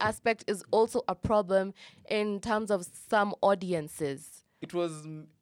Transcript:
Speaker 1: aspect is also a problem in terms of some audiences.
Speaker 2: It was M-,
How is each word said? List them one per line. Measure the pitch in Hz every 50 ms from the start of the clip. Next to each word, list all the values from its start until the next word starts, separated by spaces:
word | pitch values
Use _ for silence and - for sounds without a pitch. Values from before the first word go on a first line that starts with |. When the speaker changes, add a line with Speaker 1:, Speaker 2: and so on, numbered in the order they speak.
Speaker 1:
aspect | - 214 220 - - 240 226 - -
is | - 202 180 - -
also | - 214 226 240 - 254 - -
a | 185
problem | - - - 226 208 202 175 190 190 190 196 196 - - - - - - -
in | - 214 208 208 202 196
terms | 190 233 220 214 220 214
of | 214 185 175 - - - - -
some | 240 214 202 202 190 -
audiences. | - 196 202 190 185 180 180 165 151 151 - - 160 139 139 131 151 - - - _ _ _ _
Speaker 2:
It | - 165 -
was | 175 175 170 160 156 151
M-, | 156 156 156 156 156 _ _